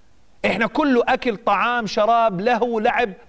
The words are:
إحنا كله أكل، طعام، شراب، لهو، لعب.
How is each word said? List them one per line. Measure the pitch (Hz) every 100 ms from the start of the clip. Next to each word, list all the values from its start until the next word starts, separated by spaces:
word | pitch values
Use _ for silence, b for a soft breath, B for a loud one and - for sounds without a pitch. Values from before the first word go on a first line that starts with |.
| - - - - 214
إحنا | 190 226
كله | - 302 240 226
أكل، | 254 247 202
طعام، | - 196 220 240 220
شراب، | 226 214 233 226 175
لهو، | 220 226 240 226
لعب. | 226 202 240 180